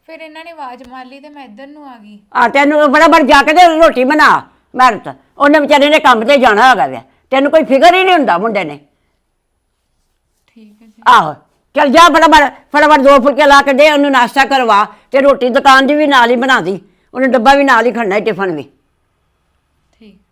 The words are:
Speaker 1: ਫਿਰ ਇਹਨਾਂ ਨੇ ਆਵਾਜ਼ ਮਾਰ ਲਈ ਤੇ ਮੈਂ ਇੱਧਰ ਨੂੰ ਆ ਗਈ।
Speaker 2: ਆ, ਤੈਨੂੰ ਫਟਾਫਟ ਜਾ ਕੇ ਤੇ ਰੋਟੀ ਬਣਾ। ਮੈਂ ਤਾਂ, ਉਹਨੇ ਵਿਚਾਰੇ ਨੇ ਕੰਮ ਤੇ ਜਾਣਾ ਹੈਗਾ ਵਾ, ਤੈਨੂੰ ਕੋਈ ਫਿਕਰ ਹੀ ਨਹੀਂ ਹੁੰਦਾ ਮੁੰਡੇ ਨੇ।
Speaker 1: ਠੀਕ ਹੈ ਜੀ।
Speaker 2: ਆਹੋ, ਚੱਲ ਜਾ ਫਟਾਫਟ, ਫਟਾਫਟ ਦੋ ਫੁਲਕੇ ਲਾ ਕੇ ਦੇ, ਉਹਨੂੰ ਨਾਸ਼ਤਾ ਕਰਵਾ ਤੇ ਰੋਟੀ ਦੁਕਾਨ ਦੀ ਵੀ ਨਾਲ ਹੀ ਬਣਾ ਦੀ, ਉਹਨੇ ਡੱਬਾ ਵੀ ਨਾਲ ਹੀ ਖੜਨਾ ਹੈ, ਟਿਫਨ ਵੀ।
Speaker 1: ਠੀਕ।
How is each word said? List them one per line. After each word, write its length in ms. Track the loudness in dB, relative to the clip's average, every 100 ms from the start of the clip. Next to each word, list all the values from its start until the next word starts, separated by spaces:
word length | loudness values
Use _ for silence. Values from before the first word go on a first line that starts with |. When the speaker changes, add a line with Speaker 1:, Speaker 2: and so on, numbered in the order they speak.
| _
Speaker 1:
ਫਿਰ 140 | -20
ਇਹਨਾਂ 240 | -20 -20 -20
ਨੇ 60 |
ਆਵਾਜ਼ 320 | -18 -18 -18 -20
ਮਾਰ 160 | -20 -20
ਲਈ 140 | -20
ਤੇ 100 | -20
ਮੈਂ 160 | -20 -20
ਇੱਧਰ 220 | -20 -20
ਨੂੰ 220 | -20 -20
ਆ 80 | -20
ਗਈ। 220 | -20 -20 _
Speaker 2:
ਆ, 140 | -4 -2
ਤੈਨੂੰ 460 | 0 0 0 0
ਫਟਾਫਟ 280 | 2 2 2
ਜਾ 220 | 2 2
ਕੇ 100 | 2
ਤੇ 140 | 2 2
ਰੋਟੀ 360 | 4 0 0
ਬਣਾ। 460 | -4 0 2 0 -4 _ _ -2
ਮੈਂ 160 | -2
ਤਾਂ, 220 | -2 -12 -18 _ -4
ਉਹਨੇ 220 | 0 0
ਵਿਚਾਰੇ 300 | 0 0 2
ਨੇ 100 | 0
ਕੰਮ 260 | 0 0 0
ਤੇ 120 | 0
ਜਾਣਾ 320 | 2 2 2
ਹੈਗਾ 180 | 2 -2
ਵਾ, 140 | -8 -18 _ _
ਤੈਨੂੰ 200 | -2 0
ਕੋਈ 120 | 0
ਫਿਕਰ 300 | 0 0 2
ਹੀ 100 | 2
ਨਹੀਂ 100 | 0
ਹੁੰਦਾ 240 | 0 0 -4
ਮੁੰਡੇ 260 | -4 -6
ਨੇ। 160 | -8 -14 _ _ _ _ _ _ _ _ _ _ _ _ _ _ _ _ _
Speaker 1:
ਠੀਕ 340 | _ -20 _
ਹੈ 60 | _
ਜੀ। 160 | _ 0
Speaker 2:
ਆਹੋ, 260 | 0 0 -10 _ _ _ -4
ਚੱਲ 140 | 0
ਜਾ 200 | 2 2
ਫਟਾਫਟ, 440 | 2 2 2 0 -6 _ -2
ਫਟਾਫਟ 240 | 0 2
ਦੋ 240 | 4 2
ਫੁਲਕੇ 220 | 2 0 2
ਲਾ 160 | 2
ਕੇ 120 | 2
ਦੇ, 180 | 0 2
ਉਹਨੂੰ 200 | 2 0
ਨਾਸ਼ਤਾ 340 | 0 -2 -2 -2
ਕਰਵਾ 420 | -2 0 0 -2 -8 _
ਤੇ 100 | -2
ਰੋਟੀ 280 | 0 0 -2
ਦੁਕਾਨ 380 | -2 2 2 2
ਦੀ 80 | -2
ਵੀ 120 | 0
ਨਾਲ 240 | 0 0
ਹੀ 40 | -2
ਬਣਾ 260 | -2 -2
ਦੀ, 200 | -4 -10 _ _ _
ਉਹਨੇ 140 | -6 -2
ਡੱਬਾ 260 | 0 0
ਵੀ 100 | 0
ਨਾਲ 220 | 2 0 -2
ਹੀ 60 |
ਖੜਨਾ 240 | -4 -4 -4
ਹੈ, 40 |
ਟਿਫਨ 360 | -4 -6 -6 -8
ਵੀ। 80 | -12 _ _ _ _ _ _ _ _ _ _ _ _ _
Speaker 1:
ਠੀਕ। 200 | -20 _ _